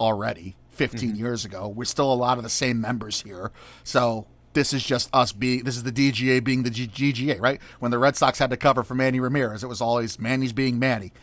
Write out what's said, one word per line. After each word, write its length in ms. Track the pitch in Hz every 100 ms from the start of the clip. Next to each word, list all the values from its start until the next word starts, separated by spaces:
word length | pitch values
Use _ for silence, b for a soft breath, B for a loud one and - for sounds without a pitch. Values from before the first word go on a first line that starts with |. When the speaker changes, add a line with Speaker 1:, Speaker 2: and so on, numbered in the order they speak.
Speaker 1:
already, 560 | 110 104 107 104 90 - -
fifteen 400 | - 139 113 117
Speaker 2:
Mm-hmm. 80 | 104
Speaker 1:
years 240 | 120 117
ago. 240 | 110 92 107
We're 160 | 107
still 280 | 120 - 139
a 20 |
lot 240 | 123 123 123
of 60 |
the 60 | 113
same 300 | - 131 117
members 420 | 110 123 107 -
here, 300 | 104 90 107 B B B
so 420 | - 135 120 113 107 - _
this 180 | 147 135
is 100 | 135
just 260 | - 123 -
us 180 | 131 120
being, 320 | 101 127 127
this 140 | 123 123
is 80 |
the 80 | 123
D 180 | 123 139
G 200 | 113 127
A 80 | 127
being 220 | 123 131
the 60 | 123
G-, 160 | 113 120
G 240 | 98 139
G 180 | 120 139
A," 80 | 101
right? 200 | 120 139 B B
When 120 | 120
the 80 | 120
Red 180 | 139 -
Sox 220 | 131 -
had 120 | 131
to 60 | 123
cover 260 | 143 127
for 120 | 113
Manny 260 | 127 131 127
Ramirez, 420 | 127 143 120 107
it 60 | 123
was 120 | 113
always 380 | 117 120 113 -
Manny's 340 | 113 131 131
being 260 | 113 131 120
Manny, 340 | 131 113 92 b